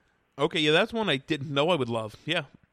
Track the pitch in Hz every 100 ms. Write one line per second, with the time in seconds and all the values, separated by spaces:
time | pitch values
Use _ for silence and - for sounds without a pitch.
0 | _ _ _ - 147 170 151 160 226 226
1 | 202 135 - 151 139 139 156 170 120 117
2 | 107 - - 170 143 - _